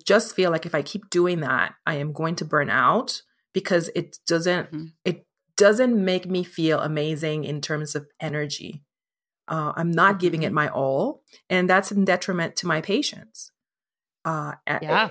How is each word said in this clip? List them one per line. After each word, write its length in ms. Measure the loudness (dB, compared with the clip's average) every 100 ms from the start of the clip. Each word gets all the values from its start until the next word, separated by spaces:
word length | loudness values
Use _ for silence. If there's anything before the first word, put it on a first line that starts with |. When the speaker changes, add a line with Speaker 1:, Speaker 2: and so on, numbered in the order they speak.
Speaker 1:
just 300 | 2 4 4
feel 160 | 2 0
like 160 | 0 -2
if 80 |
I 80 | -4
keep 260 | -4 -8 -2
doing 300 | 2 2 2
that, 340 | 0 0 0 -4 -6
I 80 |
am 180 | -4 -4
going 220 | -4 -4 -4
to 80 |
burn 240 | -2 0 2
out, 520 | 2 4 4 0 -8 -12 _ _
because 340 | -6 0 0 0
it 240 | -4 -6 -8 -2
doesn't, 400 | 0 0 -2 -4
Speaker 2:
Mm-hmm. 140 | -10 -12 -8
Speaker 1:
it 200 | -6 -6 _ _ _ 4
doesn't 480 | 6 6 4 2
make 220 | 2 0 -2
me 160 | -4
feel 360 | -4 -2 0 2
amazing 640 | 0 -2 -2 -2 -4 -4
in 160 | -4 -6
terms 340 | -4 -4 -4
of 120 | -6 -10 -10
energy. 640 | -6 -4 -6 -8 -10 -16 -20 _ _ _ _ _ -8
Uh, 260 | -4 -4 -2
I'm 160 | 0
not 260 | 4 4 4
giving 240 | 0 0
it 40 | 0
Speaker 2:
Mm-hmm. 60 | 0
Speaker 1:
my 120 | 0
all, 540 | 0 0 0 -2 -4 _ -20 -2
and 220 | 2 4
that's 220 | 4 4
in 120 | 2
detriment 520 | 2 2 -2 -4 -4 -4
to 100 | -2
my 140 | -2
patients. 720 | 0 -2 -2 -8 -14 -12 -12 _ _ _ _ _ _ _
Uh, 300 | -8 -6 -8 -8 -6
a-, 140 | -6
Speaker 2:
Yeah. 240 | 0 0 0